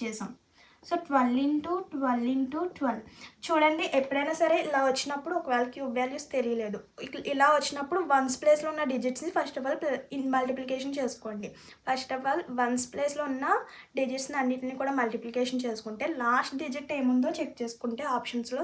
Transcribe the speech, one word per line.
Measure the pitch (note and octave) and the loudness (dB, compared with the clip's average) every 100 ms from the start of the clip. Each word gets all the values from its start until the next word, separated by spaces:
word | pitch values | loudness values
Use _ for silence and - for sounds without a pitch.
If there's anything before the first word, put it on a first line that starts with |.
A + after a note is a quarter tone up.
చేసాం. | A3+ G#3+ G3 - _ _ - _ - | -6 -6 -8 -12 _ _ -20 _ -4
So, | F4 E4+ | -4 2
ట్వెల్వ్ | C#4 B3 B3 | 4 4 4
into | C#4+ D4+ E4 F#4 F#4+ | 2 0 0 -4 -4
ట్వెల్వ్ | C#4+ C4 A#3+ A#3+ | -2 0 0 0
into | C4 C4 D4+ F4+ - | 0 0 -2 -4 -2
ట్వెల్వ్. | C4+ G#3 - - - - - | -4 -4 -8 -20 -20 -12 0
చూడండి, | D#4 D#4 D#4 F4+ C#4 | 4 4 4 2 2
ఎప్పుడైనా | C4+ C#4 D4 E4 | 2 0 0 2
సరే | D#4+ E4+ D4+ | 4 4 2
ఇలా | C#4 C4+ | 2 2
వచ్చినప్పుడు | B3+ C#4 C#4+ D#4+ F4 | 2 -2 -4 -4 -4
ఒకవేళ | C#4+ A#3+ B3 C#4 | 0 0 0 -4
క్యూబ్ | C4 A#3+ | -4 -2
వాల్యూస్ | B3+ C#4+ - | -2 -4 -4
తెలియలేదు, | C4 A#3 A#3 G#3 G3 - - C4 | -2 0 -2 -4 -6 -12 -14 -12
ఇక్-, | C#4 C#4 | -8 -2
ఇలా | C#4 C#4+ D4 | 6 8 8
వచ్చినప్పుడు | C#4+ C#4+ C#4 F#4 D4 | 4 -4 -2 0 4
వన్స్ | C4+ C4 - | 4 4 4
ప్లేస్లో | D4+ D4+ D#4 | 6 6 4
ఉన్న | D#4 C#4 | -2 0
digits-ని | B3+ B3 B3+ D#4+ E4 | 0 0 -2 -2 0
first | C#4+ C4+ | -2 -2
of | C4 | -2
all | D#4+ | -2
pl-, | G3+ - - C#4 | -2 -2 -4 -4
in | C4 C4 | 2 2
multiplication | B3+ B3+ B3+ C4 C4+ C#4+ | 2 -2 -4 -4 -4 -2
చేసుకోండి. | A#3+ - A3 G#3 G3+ - - - - | -4 -4 -8 -8 -10 -12 -20 -8 -4
First | B3+ - C4 | -2 -2 -2
of | C4+ | 0
all | D#4+ E4+ B3 | -2 -2 0
వన్స్ | B3 B3 - | 2 0 -2
ప్లేస్లో | - C#4+ C#4+ C#4+ | -2 -2 -2 -4
ఉన్న | C4 D4 A4 - - - C4+ | -2 2 0 0 -16 -8 -2
డిజిట్స్ని | B3+ C4 - C4 | -2 -2 -4 0
అన్నిటిని | B3+ B3+ B3+ C4 | 0 0 -4 -2
కూడా | C4+ C4+ | -2 0
మల్టిప్లికేషన్ | A3+ A3+ A#3 B3 B3+ B3+ B3 | 0 -2 -4 -2 0 0 -2
చేసుకుంటే | A3 A3 G#3+ D4+ C#4 | -4 -6 -4 -4 0
లాస్ట్ | A#3+ B3+ D4 C4+ | 2 2 0 -4
డిజిట్ | D4+ C#4 C#4+ C#4+ | -6 -6 -4 0
ఏముందో | B3+ B3+ C#4+ D#4+ | 2 4 2 0
చెక్ | C4 - | -4 -6
చేసుకుంటే | A#3 - A#3+ A3+ D4 A#3+ | -8 -6 -6 -4 -2 -2
ఆప్షన్స్లో | - A#3+ A#3 B3+ | -2 -6 -4 -4